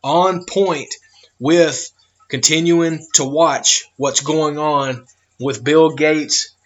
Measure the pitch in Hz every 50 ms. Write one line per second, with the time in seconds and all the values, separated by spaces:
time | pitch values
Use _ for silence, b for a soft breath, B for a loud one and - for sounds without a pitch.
0 | - 139 151 170 180 190 180 175 180 - - 190 196 185 160 143 113 - - -
1 | b b b b b b b _ 123 147 165 175 165 156 131 - - - _ _
2 | _ _ _ _ _ _ - 131 127 - 156 160 165 170 170 170 170 165 160 156
3 | 156 - - - 139 135 143 156 165 156 139 117 - - - - - _ _ -
4 | 139 139 - - 139 151 156 156 151 151 147 147 151 151 147 143 135 135 127 120
5 | - _ _ _ _ _ _ _ 123 139 123 110 117 139 151 160 160 160 147 139
6 | 151 156 156 156 143 - - - - - _ _ _